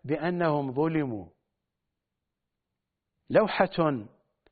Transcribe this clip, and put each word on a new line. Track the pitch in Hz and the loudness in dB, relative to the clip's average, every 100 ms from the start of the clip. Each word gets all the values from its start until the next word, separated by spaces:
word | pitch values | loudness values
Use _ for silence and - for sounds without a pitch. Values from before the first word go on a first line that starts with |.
بأنهم | - 156 170 175 170 147 139 | -6 -2 -2 0 0 0 -2
ظلموا. | 127 160 160 143 110 82 _ _ _ _ _ _ _ _ _ _ _ _ _ _ _ _ _ _ _ _ | -2 0 0 -2 -6 -10 _ _ _ _ _ _ _ _ _ _ _ _ _ _ _ _ _ _ _ _
لوحة | 147 214 - 190 - 160 135 104 _ _ _ _ | 2 2 2 0 2 0 0 -8 _ _ _ _